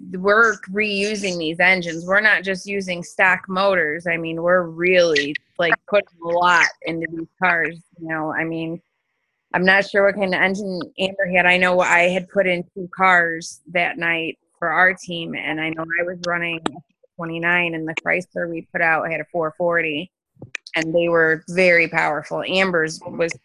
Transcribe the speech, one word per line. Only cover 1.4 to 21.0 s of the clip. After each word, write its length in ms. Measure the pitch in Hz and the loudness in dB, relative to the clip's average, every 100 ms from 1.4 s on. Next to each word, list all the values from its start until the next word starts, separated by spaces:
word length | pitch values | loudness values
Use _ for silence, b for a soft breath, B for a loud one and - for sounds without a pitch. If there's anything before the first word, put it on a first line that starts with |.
| 156 170 | -4 2
engines. 460 | 180 185 170 165 175 | 2 2 -2 -6 -2
We're 160 | 196 | 2
not 220 | 214 185 | 2 2
just 240 | 185 185 196 | 0 -6 -6
using 340 | 196 185 175 | -6 -6 -8
stock 460 | 170 - 190 180 - | -6 0 2 2 -2
motors. 580 | 185 202 185 156 160 175 | 0 2 2 0 -2 -4
I 120 | 165 | -4
mean, 260 | 165 165 | -4 -2
we're 200 | 170 185 | 2 2
really, 680 | 170 160 180 185 170 147 143 151 _ - | 0 -2 2 4 4 2 0 -6 _ -4
like, 160 | 170 165 - | 0 0 0
putting 320 | 202 - 170 | 0 0 -10
a 40 | 165 | -4
lot 400 | 175 175 175 156 - | 2 4 4 2 -2
into 240 | 160 165 160 | -8 -6 -6
these 160 | 165 165 - | -8 -10 -2
cars, 380 | 185 170 156 165 _ - | 0 2 -2 -6 _ -16
you 80 | 165 | -8
know. 220 | 160 156 | -6 -4
I 100 | 147 | -4
mean, 380 | 165 165 165 175 _ _ _ _ _ _ _ | -4 -6 -6 -10 _ _ _ _ _ _ _
I'm 120 | 175 185 | 2 4
not 240 | 196 196 | 4 4
sure 160 | 202 196 | 4 2
what 100 | 196 | 2
kind 200 | 190 175 | -2 2
of 60 | |
engine 400 | 185 190 202 185 - - | 0 0 -6 -8 -8 -4
Amber 280 | 190 196 190 | -4 -2 0
had. 120 | 180 180 | 2 4
I 120 | 180 | 4
know 220 | 185 180 | 4 4
I 300 | 165 170 175 | 4 4 4
had 200 | 185 180 | 0 -2
put 160 | 202 185 | 0 2
in 180 | 175 175 - | 0 -4 -12
two 140 | 180 - | -10 0
cars 680 | 190 180 170 165 170 - - | 4 4 2 -4 -10 -16 -6
that 260 | 175 165 - | -2 -2 -2
night 400 | 170 165 160 - _ - | -4 -2 -4 -10 _ -6
for 80 | 170 | -2
our 260 | 160 185 | 4 2
team, 400 | 185 - 170 165 | 2 -8 -10 -8
and 260 | 147 139 156 | -8 -6 -4
I 80 | 160 | -4
know 160 | 160 165 170 | -6 -6 -4
I 40 | |
was 160 | 175 180 175 | -4 -4 -4
running 320 | 170 170 165 160 | -2 -2 -4 -6
a 120 | 175 - _ _ - | -8 -20 _ _ -12
twenty-nine, 580 | 165 165 170 175 170 | -8 -4 0 2 0
and 140 | 165 160 | -4 -6
the 80 | 160 170 | -4 -2
Chrysler 440 | 170 180 180 170 | -2 -2 -6 -6
we 180 | 165 - | -6 -8
put 80 | 175 | -2
out 280 | 170 156 165 | 0 0 -2
had 120 | 156 | -6
a 40 | 151 | -6
four 220 | 175 156 - | -4 -4 -2
forty, 540 | 175 170 160 147 185 _ _ - - - - 165 | 0 0 0 -4 -8 _ _ -20 -16 -16 -8 -4
and 180 | 160 | -4
they 140 | 170 | -4